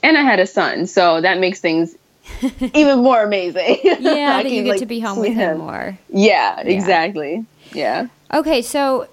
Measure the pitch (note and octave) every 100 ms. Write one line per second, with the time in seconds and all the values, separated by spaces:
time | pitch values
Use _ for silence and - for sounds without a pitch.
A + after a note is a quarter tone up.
0 | B3+ D#4 C#4 G3 F#3 - D#3 - F3+ G3
1 | F3 E3 F3+ F#3 F#3 F#3+ F3 D#3+ E3 -
2 | _ _ - - B3 - B3+ D4+ D4 C4
3 | B3+ A#3+ G#3 G3+ F3+ F#3 F3+ - F#4 -
4 | D#4 D4+ C#4+ C4 C4 A#3 A#3+ G3+ A#3 A#3
5 | A3 G3 G#3+ A3+ F3+ A3+ D#3+ - - F#3+
6 | - G3 G#3 F3 G#2 - - F#3+ F#3 E3+
7 | E3 D#3 C#3+ F3+ A3+ _ - - A#2 C3+
8 | A#3+ _ - C#4+ D4+ C4+ A#3+ C#4+ C#4 C4
9 | -